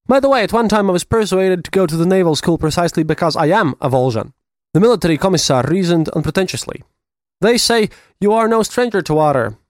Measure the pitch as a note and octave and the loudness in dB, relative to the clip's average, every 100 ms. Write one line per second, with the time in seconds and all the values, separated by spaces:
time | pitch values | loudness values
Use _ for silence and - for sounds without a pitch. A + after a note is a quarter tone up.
0 | - C4+ C4+ C4 F#3+ A3+ A3 G#3+ G3+ F3+ | -2 2 2 2 0 0 0 0 0 -2
1 | - A3+ G3 F#3 F#3+ F3+ - G3 F3 D#3+ | -2 -2 0 0 0 -2 -2 -2 0 0
2 | F3 F#3+ E3+ D3 - E3 D#3 F3 E3+ - | 0 2 2 0 0 -2 -2 -2 -2 -2
3 | D#3 D3+ E3+ B2+ D3+ G#3 E3 - C#3+ C3 | -2 -2 -2 0 0 2 0 -2 -2 0
4 | C3 A2 - - _ _ _ D#3+ A3+ G3+ | 0 -2 -8 -14 _ _ _ 2 2 2
5 | F3 D3+ F#3+ E3+ - C3 A#2+ F#3+ F3 E3+ | 0 0 0 0 0 0 0 0 2 0
6 | D3+ D#3+ D3 F#3+ F#3+ B2+ - - - _ | 0 -2 -4 -2 -4 -6 -10 -14 -16 _
7 | _ _ _ _ G#3 A#3+ - A#3 G#3 - | _ _ _ _ 0 0 0 0 -2 -6
8 | _ _ G3+ A3 A3 A3+ G#3 - B3 G3+ | _ _ 0 2 2 0 0 -2 -2 -2
9 | D#3 D#3 D3+ C3+ A2 A2 _ | -2 0 2 0 -2 -8 _